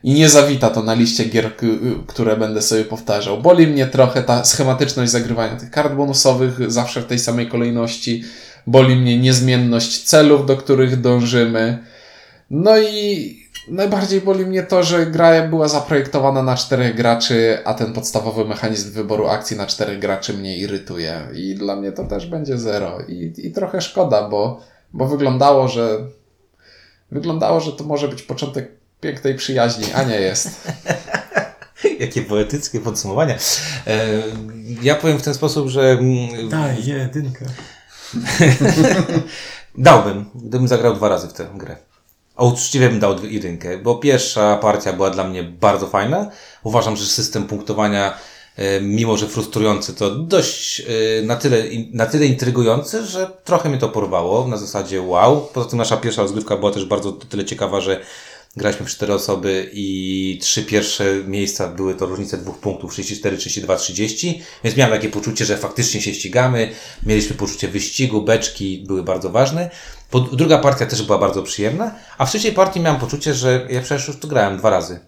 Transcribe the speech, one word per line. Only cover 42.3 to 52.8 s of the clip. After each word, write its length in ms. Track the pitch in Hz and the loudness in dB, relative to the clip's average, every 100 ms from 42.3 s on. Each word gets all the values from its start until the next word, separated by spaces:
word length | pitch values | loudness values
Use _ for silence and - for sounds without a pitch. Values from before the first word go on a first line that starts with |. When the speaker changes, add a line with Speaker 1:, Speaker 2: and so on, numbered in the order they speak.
| - | 2
Speaker 2:
A 80 | 123 | 2
uczciwie 440 | 123 - 139 127 | 2 -2 2 2
bym 100 | 107 | 4
dał 160 | 104 95 | 2 0
dwie-, 140 | - | -4
jedynkę, 460 | 107 92 85 87 95 | -6 -6 -8 -8 -6
bo 180 | 107 120 | -2 0
pierwsza 600 | 143 131 - - 104 104 | 4 2 2 2 2 4
partia 360 | 110 101 98 | 2 2 -2
była 160 | 90 98 | -2 -2
dla 140 | 92 | -2
mnie 200 | 95 92 | -6 -6
bardzo 440 | 87 87 104 98 92 | -10 0 2 2 0
fajna. 420 | 98 107 170 208 - - - | -2 0 -2 -4 -12 -20 -10
Uważam, 340 | 110 113 110 104 | 0 0 0 -2
że 80 | 98 | -2
system 420 | - - 110 101 | -2 -2 -4 -4
punktowania, 680 | 104 - 101 104 101 98 - - - - - | -8 -6 -2 0 2 -2 -4 -16 -20 -20 -6
e, 240 | 98 98 | -2 0
mimo 360 | 101 107 113 107 | 0 0 0 0
że 100 | 104 | -2
frustrujący, 640 | 113 107 - 107 101 - | -6 -6 -2 0 0 -4
to 220 | - 101 110 | -4 -4 -4
dość, 680 | 165 185 127 - - - - 113 110 110 | 0 2 2 -4 -6 -8 -4 -2 0 0
e, 20 | 110 | -2
na 100 | 120 | -2
tyle 320 | 139 117 110 | 2 2 0
in-, 220 | 117 113 | -6 -8
na 120 | 117 113 | -2 0
tyle 200 | 147 147 | 2 2
intrygujący, 800 | 127 127 123 113 120 | 2 0 2 2 2